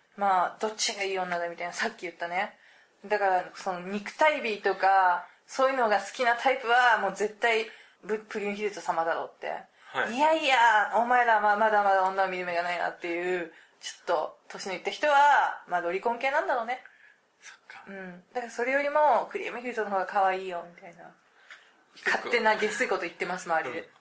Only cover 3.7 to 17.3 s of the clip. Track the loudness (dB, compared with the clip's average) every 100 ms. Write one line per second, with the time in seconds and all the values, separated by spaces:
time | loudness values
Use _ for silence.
3.7 | -6 -6 -8 -8 2 2 2 -4 -2 -2
4.7 | 2 4 4 4 2 -4 _ _ 0 2
5.7 | 2 2 2 -2 -2 0 2 2 0 2
6.7 | 4 6 4 0 -2 -4 0 0 0 -2
7.7 | -12 -20 _ -8 -8 -6 -6 -6 -4 -6
8.7 | -6 -4 -2 0 -2 -4 -10 -8 -8 -12
9.7 | _ -10 -4 -4 2 2 4 4 4 6
10.7 | 4 2 0 2 2 4 4 4 4 4
11.7 | 4 4 4 2 0 -2 -2 -4 -2 -2
12.7 | -2 -4 -6 -6 -4 -2 -4 -4 -14 _
13.7 | _ -16 -12 -2 -2 -2 -10 _ -12 -8
14.7 | -6 -6 -2 2 6 6 6 2 -4 -4
15.7 | -2 -2 -2 -2 -2 -2 -2 0 -2 -4
16.7 | -8 -12 _ _ _ _